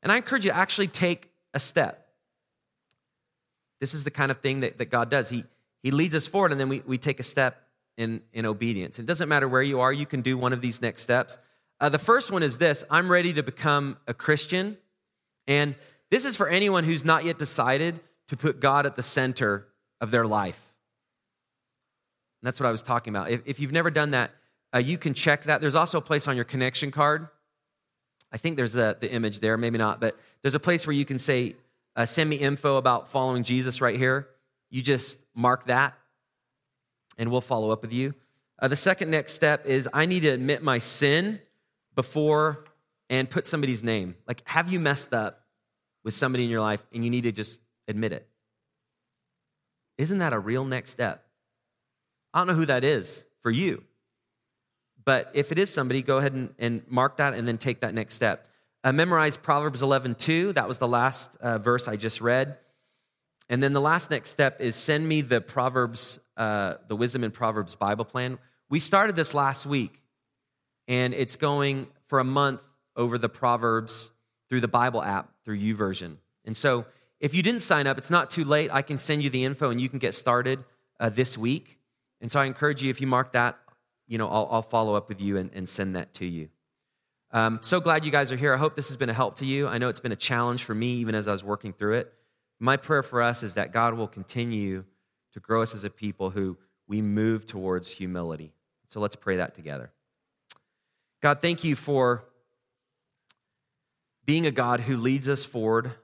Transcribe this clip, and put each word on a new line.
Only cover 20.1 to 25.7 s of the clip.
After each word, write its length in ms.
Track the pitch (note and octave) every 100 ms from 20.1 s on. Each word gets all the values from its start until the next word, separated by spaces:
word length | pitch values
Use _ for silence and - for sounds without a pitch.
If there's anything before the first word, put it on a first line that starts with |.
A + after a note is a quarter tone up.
their 120 | A#2
life. 480 | A2+ G#2+ F#2+ E2+ - _ _ _ _ _ _ _ _ _ _ _ _ _ _ _ _ _
And 60 | B2
that's 140 | B2
what 80 | C3
I 20 |
was 120 | A2
talking 300 | - A#2+ A#2
about. 180 | G#2 E2+
If, 120 | A#2 B2+
if 120 | C#3
you've 140 | C#3+
never 180 | D#3 E3+
done 220 | D#3 D3
that, 180 | C3+ A#2+ - _ _ _
uh, 60 | B2+
you 180 | B2 E3+
can 160 | E3
check 300 | C3 - D3
that. 160 | - D3
There's 140 | D3